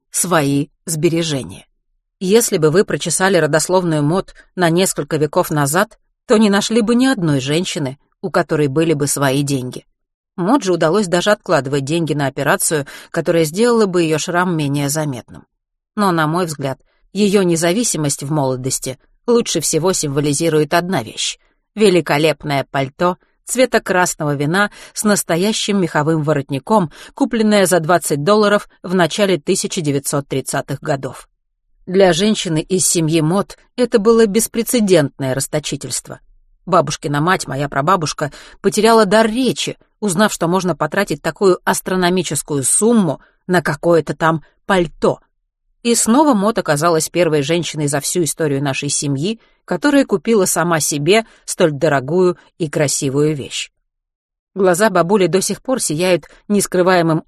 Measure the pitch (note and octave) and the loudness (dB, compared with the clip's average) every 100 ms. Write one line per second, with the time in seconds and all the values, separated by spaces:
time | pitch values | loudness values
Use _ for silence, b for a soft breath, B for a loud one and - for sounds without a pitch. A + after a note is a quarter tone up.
0 | _ - F3+ E3+ C#3 C#3+ D#3 _ - D#3+ | _ -6 0 0 2 0 -2 _ -10 -2
1 | D#3+ E3 E3 C#3+ A#2 - - _ _ _ | 0 0 -2 -4 -8 -14 -20 _ _ _
2 | _ _ F#3 G#3+ A#3+ F#3+ D#3 E3 A3 D#3 | _ _ 0 2 2 0 2 2 0 -2
3 | E3+ - F#3+ F#3 D3+ D#3 - F#3 F3 D#3 | -4 -2 2 2 2 0 2 0 0 0
4 | D3 F#3 - b b - F3 E3 F#3 - | 0 -2 -4 b b -2 0 2 0 -2
5 | D3 D#3+ D3 F3+ F3 D3+ C#3+ D#3+ G#3+ _ | -4 -2 0 0 0 0 0 0 -2 _
6 | _ _ _ G#3+ A3 G3 - A3+ G#3+ A#3+ | _ _ _ 2 4 2 2 0 2 2
7 | C4 C4 E3+ C#3+ B2+ D#3 F#3 - C#3 B2+ | 2 2 0 0 0 -2 -2 -4 -6 -8
8 | _ _ F#3+ F#3 E3 D#3+ D3 C#3 E3 D3+ | _ _ -4 -2 0 0 0 0 0 0
9 | C#3+ - C#3 C3+ C#3+ C#3 B2+ - - _ | -2 0 0 0 -2 -4 -6 -12 -18 _
10 | _ _ _ - F3 C#4 G3 F3 D#3+ F#3+ | _ _ _ -6 0 0 0 0 2 0
11 | G3 F3 F#3+ G#3 - E3 C3 C#3+ C3+ E3+ | 0 0 0 -2 0 -2 0 -4 -2 -4
12 | D#3 D3+ C#3 C3+ C#3 F#3+ - D#3 C#3+ B | -2 -2 -2 -2 -2 0 0 -2 -4 B
13 | B - D#3+ E3 D#3+ F3 A#3+ A#3 G#3 F3+ | B -6 0 0 0 0 2 2 2 0
14 | E3 D#3 - E3+ F#3 E3 C#3+ C#3+ C#3+ D3+ | 0 -2 -2 -2 -2 -2 -2 -2 -2 -4
15 | D3+ B2 - - - _ _ _ _ - | -6 -8 -12 -20 -20 _ _ _ _ -2
16 | G3 E3+ D3+ E3+ F3 D3 C#3 C3 _ _ | 0 2 0 0 -4 -4 -8 -8 _ _
17 | _ F#3 G#3 G3+ F3+ E3 E3+ F#3 A#3+ - | _ -2 2 2 2 2 0 0 -2 -2
18 | D3 - C#3 D#3 C3+ B2+ B2+ - - B2+ | -4 -4 -4 -2 -2 -2 -4 -6 -8 -12
19 | _ _ - A#3+ A3+ E3+ C#3+ D#3 F3+ F#3 | _ _ 0 0 0 -4 -2 -2 0 -2
20 | D3+ C#3 D3 C#3 E3 D#3 D3+ E3+ F3 E3+ | -2 -2 -2 0 0 0 2 0 0 -4
21 | G#2+ - - - _ _ _ - G#3 F3+ | -6 -8 -8 -8 _ _ _ 0 4 4
22 | D3 D3 D#3 - D3+ C#3 - C#3+ C3+ - | 2 0 2 0 -2 -4 -2 -4 -4 -2
23 | F3+ F3+ _ _ - A#3 B3+ A3+ - F3+ | -2 -2 _ _ -10 0 2 0 0 0
24 | F3+ - D3+ C#3 D3 F3+ G3+ B B - | 0 0 -4 -2 0 0 -2 B B -4
25 | G#3+ G3 - E3+ G3+ A3 - G3+ E3+ D#3+ | 0 0 0 0 0 -2 -2 0 0 0
26 | D3 D#3+ D3 C#3+ C3 C#3 - G#3+ E3 B | 0 0 0 -2 -2 -8 0 0 0 B
27 | B - C#4 A#3 A3 G#3 F#3+ F3+ D#3 F3 | B -4 -2 0 2 4 4 2 2 0
28 | - D3 D3 G#3+ G#3 G#3 - b F#3+ F#3 | 2 -2 2 2 4 2 -2 b -4 0
29 | E3 - G3 F3 - F#3+ - - D3+ C#3+ | 0 0 0 0 0 -2 -2 -4 -2 -2
30 | - D3 C#3+ C3+ - C#3+ - C#3 C#3 C#3 | -2 -6 -4 -6 -4 -6 -6 -8 -4 -6
31 | C3+ A#2+ - _ _ _ _ _ - F#3 | -6 -12 -20 _ _ _ _ _ -4 4
32 | F#3+ D#3+ G#3 G#3 F#3 D#3 - F#3 - F3+ | 4 4 0 0 -2 -2 0 -2 0 0
33 | D#3+ E3 D#3 F#3+ - - b - A#3+ A#3 | 0 0 2 0 -2 -10 b -4 0 2
34 | G3 A3+ A3+ F#3+ G#3+ A3 A3+ B3 G3+ F3+ | 4 4 4 2 -2 -4 -2 0 4 4
35 | C#3 - C3+ C3 - D3+ D3 D3 C3 - | 2 -2 -4 -4 -4 -6 -6 -10 -8 -10
36 | - - _ _ _ _ - F3 C#3+ - | -10 -18 _ _ _ _ 0 0 0 -4
37 | D#3 D3 D#3+ F#3 - C3 C#3+ C#3 D3 F#3+ | -4 -2 0 0 -2 -6 -4 -2 0 0
38 | D3+ - D3+ B B B G3+ G3+ G#3+ A3+ | -2 -6 -8 B B B -4 0 4 4
39 | G#3 G#3+ A3+ A3 B3+ D3+ - - _ _ | 4 4 2 0 -2 -2 -6 -10 _ _
40 | G#3 E3+ G#3+ - E3 F#3 F3+ D3+ D3+ - | -4 0 0 0 -2 0 -2 -2 -4 -2
41 | G3+ D3+ E3 - G3 F3+ - F#3 - F#3 | -4 -4 -6 0 2 2 0 -4 -2 0
42 | F3 F#3 E3+ D3 - D3 C3 - G#3+ A#3 | 0 0 -2 -6 -4 -4 0 2 4 4
43 | F3+ C3 b b b F3+ D3+ D3 E3+ E3 | 2 -2 b b b 0 0 -2 2 2
44 | D3 E3+ E3 D#3+ b b - F#3+ E3+ - | 2 -2 0 0 b b -2 0 0 -2
45 | G3+ C3 _ _ _ _ _ _ A#3+ A#3 | -2 -2 _ _ _ _ _ _ -2 0
46 | - A#3+ D4+ A3 G3+ A3+ E3+ D3 E3+ D#3+ | 2 4 4 2 2 -2 -2 0 2 0
47 | - E3+ F3 D3+ C#3 F3 D#3+ D3 D3 C#3+ | 0 0 2 2 0 -2 -2 -4 -2 -2
48 | - F3+ D#3 - D#3 C#3 C#3+ C3 C#3+ - | -4 -2 -4 -2 -2 0 -2 -4 -4 -4
49 | D3 C#3 F3 A3 b b - C4 C#4+ C#4+ | -2 -2 -4 -6 b b -8 -2 2 2
50 | C4 G3 A3 A3+ F3+ - E3 D#3+ - D3 | 2 -2 0 2 2 0 0 0 -2 -2
51 | D3 G#3+ A3 B B - F3+ C#3+ D#3 C#3 | 2 2 2 B B 0 0 2 0 0
52 | C3 F3 F3+ F3 b _ D#3+ D3+ C#3+ - | 0 2 2 0 b _ -6 -2 -2 -2
53 | C#3+ C3+ D3+ D3+ A2 - - _ _ _ | -2 0 0 -2 -6 -10 -12 _ _ _
54 | _ _ _ _ _ F#3 F#3 E3+ A3 F3+ | _ _ _ _ _ 0 2 4 2 2
55 | E3+ G#3 F3+ F#3 - F#3+ - B3+ - D3+ | 2 2 2 2 -2 -6 -4 -4 -2 -2
56 | F#3 F3 - b b G#3 - F3+ F3+ F3+ | 0 0 -2 b b 0 0 2 4 4
57 | E3 D#3+ | 2 0